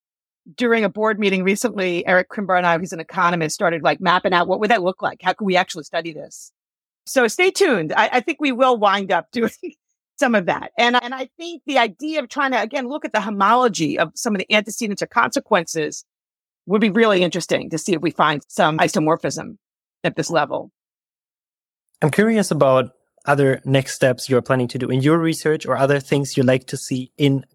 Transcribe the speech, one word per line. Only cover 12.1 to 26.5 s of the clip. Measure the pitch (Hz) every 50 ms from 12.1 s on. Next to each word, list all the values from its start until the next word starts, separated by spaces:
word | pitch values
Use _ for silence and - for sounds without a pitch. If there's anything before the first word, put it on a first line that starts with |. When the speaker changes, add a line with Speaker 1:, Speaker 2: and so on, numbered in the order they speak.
| 311 302
Speaker 1:
of | 247
trying | - - 277 277 269
to, | 254 220
again, | 202 220 285 277 247 240
look | 294 302 -
at | 254 -
the | 214
homology | 196 220 208 196 196 208 226 254 254 226 170 165 156 143 -
of | - 165 160 -
some | - - 233 208
of | 185
the | - - -
antecedents | 214 208 226 - - 233 208 190 -
or | 165
consequences | - - 233 233 226 - 277 - - 214 180 165 - - 160 151 151 151 - - _ _ _ _ _ _ _ _ _ _ _ _
would | 175 196 214
be | 226 208
really | 175 226 226 214 196 180 185
interesting | 165 - 175 - - 156 - - -
to | 170
see | 151 - 208 175
if | 151
we | 175 160
find | - - 165 156 151 151 - -
some | - - 175 151 156 165
isomorphism | 180 165 - 185 156 156 165 160 - 139 - 160 - - - - _ _ _ _ _ _ _ _ -
at | - -
this | 170 160 -
level. | 170 151 147 139 - - - - _ _ _ _ _ _ _ _ _ _ _ _ _ _ _ _ _ _ _ _ _ _ _ _ _ -
Speaker 2:
I'm | 156 147
curious | - 190 214 226 226 214 185 -
about | 175 143 139 135 131 131 127 - _ _ _ _ _ _ -
other | 147 143 139 139 135 131 - -
next | 135 135 139 131 - -
steps | - 151 127 123 - -
you're | - 131 120
planning | - - 131 127 123
to | 120 -
do | 127 127 -
in | 127 131
your | 131 147 165 165
research | 165 165 156 - - 156 156 151 -
or | 131 127
other | 120 139 135 143 139
things | - - 151 139 143 - -
you | 143 127
like | 123